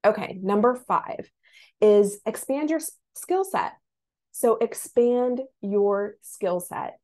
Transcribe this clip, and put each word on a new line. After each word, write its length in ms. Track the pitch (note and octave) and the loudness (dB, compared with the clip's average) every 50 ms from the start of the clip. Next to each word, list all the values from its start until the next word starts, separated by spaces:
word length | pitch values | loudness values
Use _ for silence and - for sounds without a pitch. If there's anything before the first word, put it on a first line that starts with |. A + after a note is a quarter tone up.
| - | 4
Okay, 340 | G#3 G#3+ G#3 G3 - - F#3+ | 2 2 2 -4 -8 -10 -6
number 320 | F#3+ F#3 G3+ G#3 G#3+ A#3+ B3 | -2 0 2 4 2 2 0
five 560 | B3 - - F#3+ - - - - - - _ _ _ _ _ _ - - _ _ _ | 0 -4 -2 -2 -2 -2 -4 -12 -12 -12 _ _ _ _ _ _ -20 -20 _ _ _
is 400 | - G#3+ G#3 G#3 G3+ G3+ G3+ - _ | 4 6 8 6 6 4 0 -6 _
expand 440 | A#3 A3 - - - C4+ C#4+ D#4 D4+ | -8 -8 -8 -6 -4 -4 -2 0 -2
your 100 | D#4+ D#4 | -2 -2
s-, 180 | D#4 - - _ _ _ _ | -4 -8 -14 _ _ _ _
skill 280 | - - - F4 F#4+ F#4+ | -20 -6 -2 -2 -2 -2
set. 300 | F#4+ - - - - - _ _ _ _ _ _ _ _ _ _ _ | -2 -4 -4 -4 -6 -8 _ _ _ _ _ _ _ _ _ _ _
So 240 | _ - - A#3+ A3 | _ 0 2 2 2
expand 880 | - A#3 A3 - - - - _ B3 A#3+ A#3+ B3 B3 B3 B3+ B3 B3 C4 C4 _ _ | 2 0 -4 -4 -10 -14 -2 _ 2 2 4 2 2 0 0 -2 -4 -6 -12 _ _
your 560 | - G3+ G3+ G3+ G3+ G3+ G3+ G3+ G3+ G#3 G#3 _ | -8 -2 0 2 2 2 0 0 -2 -6 -8 _
skill 400 | _ - - - G#3+ F#3 F3+ F3+ | _ -20 -12 -6 -4 -4 -2 -4
set. 360 | F3 - F3 - - - - _ | -6 -8 -10 -10 -10 -10 -12 _